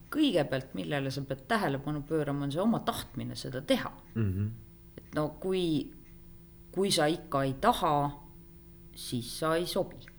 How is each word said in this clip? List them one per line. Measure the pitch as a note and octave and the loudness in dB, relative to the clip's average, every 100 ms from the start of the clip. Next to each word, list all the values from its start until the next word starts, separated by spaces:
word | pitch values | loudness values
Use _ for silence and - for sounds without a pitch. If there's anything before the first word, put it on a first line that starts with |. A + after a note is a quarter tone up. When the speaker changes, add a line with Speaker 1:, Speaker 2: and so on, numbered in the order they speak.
| - | -4
Speaker 1:
kõigepealt, | - D4 F3 C#3 C3+ - | 2 4 4 2 0 -4
millele | - E3 C#3+ C3+ | -6 -2 -2 -2
sa | C3+ | -2
pead | C3+ - - | -4 -6 0
tähelepanu | A3+ F3+ C3+ C#3+ D3+ | 0 2 0 -2 -4
pöörama, | C#3+ D#3+ D3 C#3+ C#3+ | -2 0 0 -2 -2
on | |
see | C#3+ | 0
oma | G#3+ F3 | 2 2
tahtmine | - - - - A#2 B2 | 0 -2 -4 -8 -6 -6
seda | C3+ B2+ | -6 -4
teha. | C#3+ C4 - - - | 2 2 2 -10 -6
Speaker 2:
Mhm. | A#2 G#2 F#2 G#2+ A2+ - - - | 0 2 2 -2 -4 -12 -20 -20
Speaker 1:
Et | - - | -18 -8
no | - D3+ - | -2 -2 -2
kui, | F#3+ F#3+ E3+ D3+ - - - - - - - - - | -2 0 2 2 0 -8 -20 -20 -18 -20 -20 -20 -8
kui | - G3 | 0 2
sa | F3 D3+ | 4 4
ikka | E3+ - C#3 | 2 0 0
ei | C3+ | 0
taha, | C3+ G#3+ A#3+ E3+ D3 C#3+ - - - - - - - - | 2 4 4 4 4 2 -2 -12 -20 -20 -20 -20 -20 -18
siis | - - B2+ A#2 | -14 -6 -4 -4
sa | - D#3 E3 | -4 0 0
ei | F3 | 0
sobi. | - - - - | 0 -2 -6 -16